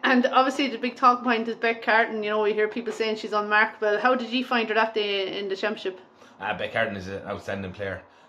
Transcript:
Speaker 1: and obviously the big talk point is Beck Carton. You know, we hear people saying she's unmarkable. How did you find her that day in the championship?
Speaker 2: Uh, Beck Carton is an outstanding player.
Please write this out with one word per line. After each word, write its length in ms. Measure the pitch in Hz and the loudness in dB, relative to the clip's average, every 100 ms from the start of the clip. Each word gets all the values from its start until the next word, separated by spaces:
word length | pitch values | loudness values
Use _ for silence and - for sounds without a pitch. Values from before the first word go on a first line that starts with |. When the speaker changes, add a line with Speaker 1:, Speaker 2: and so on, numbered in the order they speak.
Speaker 1:
and 240 | 254 247 240 | 2 4 4
obviously 420 | 240 269 277 269 | 4 4 2 -2
the 100 | 226 | -2
big 180 | 240 - | -6 2
talk 260 | 254 240 | 4 4
point 240 | 240 226 233 | 2 0 -2
is 80 | 220 | -2
Beck 260 | 226 233 | -2 0
Carton. 400 | 240 220 226 220 | 2 4 4 0
You 80 | 208 | -2
know, 120 | 214 | 0
we 100 | 208 | 2
hear 140 | 214 214 | 2 0
people 240 | 240 226 | -2 -6
saying 240 | 214 220 214 | -4 -2 -4
she's 160 | 202 | -2
unmarkable. 680 | 208 208 214 226 - 214 208 | -2 2 4 2 0 0 2
How 160 | 254 | 2
did 160 | 254 226 | 2 0
you 140 | 254 | -4
find 240 | 254 240 220 | 0 0 2
her 60 | |
that 200 | 214 220 | 2 2
day 440 | 220 208 196 185 190 | 0 -2 -2 -4 -4
in 100 | 196 | -6
the 80 | 190 | -4
championship? 440 | 208 214 190 185 - - - - | -4 -4 -8 -8 -14 -20 -20 -10
Speaker 2:
Uh, 160 | 101 92 | -6 -4
Beck 160 | 104 | -2
Carton 240 | 113 107 101 | -2 -2 -4
is 120 | 92 | -8
an 140 | 98 90 | -10 -8
outstanding 460 | 95 - 98 92 | -8 -8 -8 -8
player. 300 | 92 98 92 - - | -8 -8 -10 -14 -20